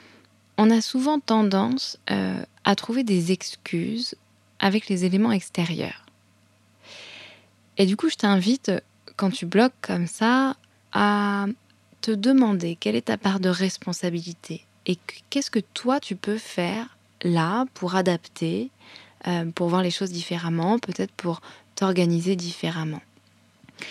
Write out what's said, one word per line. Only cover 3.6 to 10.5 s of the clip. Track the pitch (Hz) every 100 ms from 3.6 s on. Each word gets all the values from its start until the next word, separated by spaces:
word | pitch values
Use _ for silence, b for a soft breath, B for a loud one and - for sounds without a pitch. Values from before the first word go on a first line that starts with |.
| - 170 175 226 247 - _ _ _ -
avec | 196 208 -
les | 185
éléments | 180 190 226
extérieurs. | 202 - - 170 165 - - _ _ _ _ _ _ _ _ B B B B B B B _ _ -
Et | 196
du | 208
coup, | 320
je | -
t'invite, | 208 196 185 262 - 180 - _ - -
quand | 196
tu | 175 170
bloques | 190 254 -
comme | - 180 175
ça, | - 220 254 269